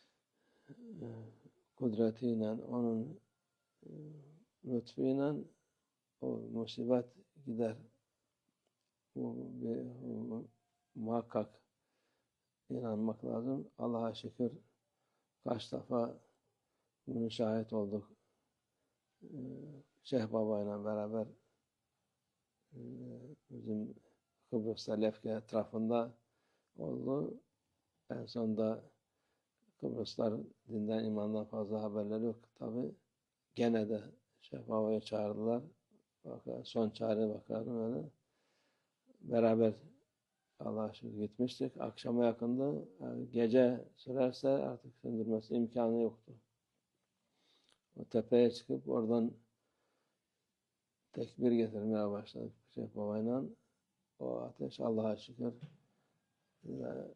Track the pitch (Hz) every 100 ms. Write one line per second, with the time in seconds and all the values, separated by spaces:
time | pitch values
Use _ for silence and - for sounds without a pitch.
0 | _ _ _ _ _ _ _ - 233 185
1 | 120 113 113 - - _ _ - 127 107
2 | 113 113 123 113 107 113 - 123 117 113
3 | 127 - _ _ _ _ _ _ - 151
4 | 151 151 143 160 226 _ - 120 113 -
5 | 131 135 143 147 - _ _ _ _ _
6 | _ - 131 117 113 113 113 117 120 123
7 | 120 - - 160 139 113 113 113 110 _
8 | _ _ _ _ _ _ _ _ _ _
9 | _ 135 123 120 127 123 117 123 123 123
10 | 123 110 120 113 - _ _ _ _ 120
11 | 110 117 117 110 104 - _ _ _ _
12 | _ _ _ _ _ _ - 127 120 107
13 | 110 110 123 113 123 139 151 - 120 117
14 | 113 110 113 - 120 - - _ _ _
15 | _ _ _ _ 131 117 - 131 - 123
16 | 120 - _ _ _ _ _ _ _ _
17 | - 123 113 110 110 113 110 110 101 104
18 | - - _ _ _ _ _ _ _ _
19 | _ _ - 143 127 135 151 139 - _
20 | - 131 110 113 107 104 104 104 104 107
21 | 104 110 110 - _ _ _ _ _ _
22 | _ _ _ _ _ _ _ 131 120 123
23 | 123 120 120 147 _ 123 113 107 113 -
24 | _ _ _ _ - 117 110 107 - 107
25 | 110 107 113 107 - 110 104 113 110 117
26 | 117 - _ _ _ _ _ - - -
27 | - 139 - 247 _ _ _ _ _ _
28 | - 123 110 120 113 107 110 113 - _
29 | _ _ _ _ _ _ _ - 139 117
30 | 110 - 113 117 - - - 110 107 110
31 | 110 107 104 110 107 110 104 107 107 104
32 | 104 110 117 113 - - 120 117 147 -
33 | _ _ _ _ _ - 120 113 107 110
34 | 104 - _ _ - 135 117 110 107 107
35 | - 107 104 107 113 120 156 - _ _
36 | _ _ 143 120 127 123 123 117 110 -
37 | 110 107 110 104 - 110 127 117 113 139
38 | 156 - _ _ _ _ _ _ _ _
39 | _ - - 120 113 113 113 104 - -
40 | _ _ _ _ _ - 110 107 110 -
41 | 120 107 104 - 123 - 131 - - -
42 | 127 120 117 113 117 127 139 151 - -
43 | 131 123 123 120 113 127 123 123 - _
44 | - 127 127 - 135 139 135 123 131 -
45 | 127 113 110 110 - 120 117 120 113 117
46 | 113 113 - 117 _ _ _ _ _ _
47 | _ _ _ _ _ _ _ _ _ -
48 | - 113 113 120 120 117 - 135 139 123
49 | 110 117 117 113 _ _ _ _ _ _
50 | _ _ _ _ _ _ _ _ _ _
51 | _ - 117 - 123 117 110 107 110 107
52 | 104 101 110 127 113 - _ 123 110 107
53 | 104 107 110 127 165 - _ _ _ _
54 | _ - 131 120 123 - 135 - 120 110
55 | 110 104 - 120 120 117 - - _ _
56 | _ _ _ _ _ _ - - 120 127
57 | -